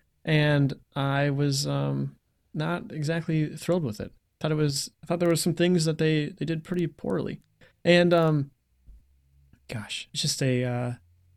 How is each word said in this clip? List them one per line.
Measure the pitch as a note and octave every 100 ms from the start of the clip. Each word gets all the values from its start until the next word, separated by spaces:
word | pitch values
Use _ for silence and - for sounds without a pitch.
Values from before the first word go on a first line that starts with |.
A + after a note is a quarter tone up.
| _ _
and | - D#3 D3+ C#3+ C#3 - _
I | - C#3 C#3 C#3+
was, | C#3 C#3+ C#3 C#3+
um, | C#3 C#3+ C#3 C#3 - _ _ _
not | - D#3 F3 -
exactly | D#3 D3 E3 D#3+ D#3+ D3+ D#3+
thrilled | - F3+
with | C#3 G#2
it. | - - _ -
Thought | D#3
it | D#3
was, | D3+ C#3+ - -
I | -
thought | E3+
there | F3
were | E3
some | F3+
things | D#3+ F3 F3+ D#3+
that | D#3
they, | D#3+ D#3 D3
they | -
did | D#3 D#3+
pretty | - F3+ D#3+
poorly, | - - E3 - - _ _ - _
and, | E3+ F3 F3
um, | E3+ D#3+ D3+ C#3 _ _ _ - - _ _ _ _ _ _ -
gosh, | A#2 G2+ - -
it's | -
just | D3 -
a, | C3+ B2
uh, | B2 B2 B2 B2+ _ _ _